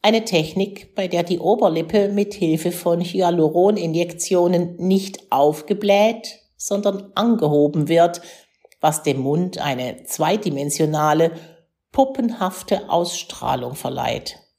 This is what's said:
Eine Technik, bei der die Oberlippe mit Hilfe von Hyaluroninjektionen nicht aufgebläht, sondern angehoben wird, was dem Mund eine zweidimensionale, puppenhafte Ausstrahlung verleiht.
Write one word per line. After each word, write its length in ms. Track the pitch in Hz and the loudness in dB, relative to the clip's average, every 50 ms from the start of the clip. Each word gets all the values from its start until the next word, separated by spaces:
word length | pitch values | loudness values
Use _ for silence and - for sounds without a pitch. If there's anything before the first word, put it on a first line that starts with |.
Eine 220 | - 214 226 226 220 | 4 2 2 2 0
Technik, 680 | - - 160 156 156 - 190 196 202 - - - _ _ | 0 0 0 0 0 -2 -4 -4 -4 -6 -16 -20 _ _
bei 140 | - 190 180 | -6 -4 -2
der 140 | 175 170 170 | -2 -2 0
die 140 | 170 185 - | 0 -2 0
Oberlippe 720 | - 175 220 - 240 175 160 165 165 165 - 208 196 202 | 2 2 2 4 4 2 2 0 -2 2 2 2 2 2
mit 240 | 202 208 202 202 | 0 -2 -2 -2
Hilfe 400 | - - 175 160 160 160 - 175 | -2 -2 0 0 0 0 0 -4
von 300 | 170 - - 175 170 170 | -4 -2 0 0 0 0
Hyaluroninjektionen 1700 | 175 170 - 190 185 170 175 170 156 151 156 175 180 202 214 208 170 165 160 170 175 170 - - - - 185 180 175 175 180 170 175 175 - - | -2 -2 -2 0 0 2 2 2 2 2 4 4 4 4 4 2 -2 -2 -2 -2 -2 -2 -4 -10 -4 0 2 2 4 4 2 2 0 -2 -6 -4
nicht 520 | 175 185 190 190 190 - - - - _ | 0 2 2 2 0 -4 -12 -16 -8 _
aufgebläht, 1080 | - 135 143 151 156 151 - - 202 202 - 202 196 202 208 226 226 226 - - - _ _ _ _ | 2 4 4 2 2 0 -4 -6 -6 -2 2 2 4 4 4 2 2 -2 -12 -16 -18 _ _ _ _
sondern 560 | _ - - 202 202 202 202 190 190 - - _ | _ -6 -4 -4 -2 0 -2 -2 -4 -10 -6 _
angehoben 720 | - 214 233 226 - 156 151 147 147 147 147 147 160 147 | 0 2 2 2 2 2 2 4 4 4 4 2 0 0
wird, 360 | 147 165 165 170 175 170 - - - - - _ _ _ _ _ _ _ _ | 2 4 4 4 4 2 -6 -14 -18 -20 -20 _ _ _ _ _ _ _ _
was 220 | - 156 151 - | -2 -2 -2 0
dem 180 | - 151 139 135 | -2 -2 -2 0
Mund 380 | 131 139 147 165 180 185 185 - | 0 0 0 0 -2 -4 -4 -6
eine 460 | - 147 131 123 127 123 - - - | -6 -4 -4 -4 -6 -8 -10 -12 -12
zweidimensionale, 1300 | - - - 156 160 196 220 - 185 143 139 143 147 139 - 160 151 151 151 151 151 151 156 165 165 165 - - - - _ _ _ _ _ _ _ | -12 -4 -2 0 0 0 0 -2 -4 -4 -4 -4 -4 0 0 0 0 2 0 2 2 4 4 2 2 0 -6 -18 -20 -20 _ _ _ _ _ _ _
puppenhafte 960 | - - 269 269 269 269 240 226 233 - 190 185 190 - - - 202 185 - - | 2 2 2 2 0 -4 -4 -4 -2 -4 -4 -4 -4 -8 -4 -2 -2 -2 0 -2
Ausstrahlung 840 | - 170 175 170 - - - - - - 117 123 135 - 120 123 143 | 0 0 0 -2 -6 -10 -10 -12 -14 -8 -4 -4 -4 -4 -4 -8 -10
verleiht. 640 | - - 127 131 135 - 117 117 - - - - - _ _ _ | -8 -8 -6 -6 -4 -4 -4 -4 -6 -8 -12 -16 -16 _ _ _